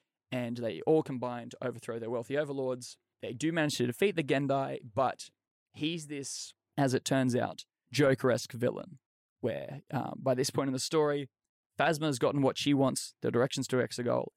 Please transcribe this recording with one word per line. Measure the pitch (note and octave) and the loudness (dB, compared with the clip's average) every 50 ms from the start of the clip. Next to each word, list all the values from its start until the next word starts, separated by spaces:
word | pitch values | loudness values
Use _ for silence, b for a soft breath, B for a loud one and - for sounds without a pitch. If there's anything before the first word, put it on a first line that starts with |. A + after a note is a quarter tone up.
| _ _ _ _ _ - | _ _ _ _ _ -8
and | - B2+ B2 A#2 A#2+ A#2 | -6 -4 -4 -4 -4 -4
they | A#2 A2+ F#2+ D#2+ - | -4 -4 -4 -2 2
all | - D#3 D#3 D3 | 4 4 4 4
combine | - C3+ B2 A#2 B2 B2 A#2+ A#2 A#2+ | 0 -4 -6 -6 -6 -6 -8 -10 -12
to | - - | -10 -8
overthrow | - B2+ A#2+ A#2+ - - A2+ A#2 | -6 -6 -6 -8 -8 -8 -6 -6
their | A2+ A2+ | -4 -4
wealthy | A#2+ A#2+ A2+ - C3+ C#3+ | -4 -4 -4 -2 -2 -2
overlords. | D#3 C#3+ C#3+ C3+ C3+ B2+ B2+ B2+ B2+ - - - _ _ _ _ | -2 -2 -2 -4 -2 -2 -4 -4 -8 -12 -16 -18 _ _ _ _
They | - G2+ A#2 | -10 -8 -6
do | A#2 D3+ D#3+ | -2 -2 0
manage | E3 E3+ D3+ D3 C3+ - | 2 2 2 2 2 0
to | B2 B2 | 0 0
defeat | A#2+ - G3 G#3 G3+ | 0 2 2 2 2
the | E3 D#3 | 0 0
Gendai, | C3 C#3+ C3+ C#3+ C3+ C3+ C#3 C3+ C3+ C3+ - - B2 A2 | 0 0 0 2 2 0 0 0 -2 -6 -8 -10 -6 -2
but | - C3+ B2 - - - - _ _ _ _ _ _ _ _ | 0 0 0 0 -4 -10 -18 _ _ _ _ _ _ _ _
he's | - - D3+ D#3 E3+ E3+ D#3 C#3+ | -8 -4 -2 -2 -2 -4 -6 -8
this, | D3+ C#3 C3+ - - - - - - _ _ _ _ - | -8 -8 -8 -8 -8 -10 -10 -12 -16 _ _ _ _ 2
as | C#3+ C3+ B2 | 2 4 4
it | - - | 2 2
turns | - - C3+ C3 B2+ A#2+ | 2 2 2 4 4 2
out, | A#2+ A2+ G2+ - - - _ _ _ _ _ | 2 0 -2 -4 -8 -16 _ _ _ _ _
Joker-esque | - A#2+ D3 C#3 C3+ - - C3 A#2 A#2 - - - | 2 4 6 6 6 4 4 2 2 2 0 -4 -6
villain, | A#2+ A#2+ B2 A2 G2 - - - - _ _ _ _ _ _ _ _ | -2 -2 -2 -2 -2 -6 -12 -16 -20 _ _ _ _ _ _ _ _
where, | - A#2 F#2 C#2+ C2+ - C#3 C#3 - - | -4 -4 -4 -4 -6 -8 -12 -14 -10 -6
uh, | - B2+ - - - | -4 -4 -4 -4 -6
by | - - C3+ B2+ | -4 -2 0 2
this | B2 C3 - | 2 0 0
point | - - C#3+ C3+ | 0 -2 -2 -2
in | C3 | -2
the | C3 | -4
story, | - - - D#3+ D3+ D3 D3 C#3+ C#3 B2+ _ _ _ _ _ _ _ _ _ - | -2 0 2 2 2 2 0 -2 -4 -8 _ _ _ _ _ _ _ _ _ 0
Phasma's | C#3+ D#3 E3 D3 D#3 D#3 C#3 A#2 | 2 2 2 2 2 0 0 2
gotten | - C#3 - C#3+ | 2 2 4 4
what | C#3 C3 - - | 4 4 2 2
she | - C#3 C#3+ | 2 4 4
wants, | C3+ C3+ C3+ - - - - - _ | 4 4 4 2 0 -6 -8 -8 _
the | - - | -2 0
directions | - A#2+ B2 C#3 - - C3 - | 2 2 2 2 0 -2 -2 0
to | - B2+ | 2 0
Exegol, | A#2+ B2 - - B2 A#2+ B2 B2 - - - | 0 0 -2 -4 -2 0 0 0 -2 -4 -8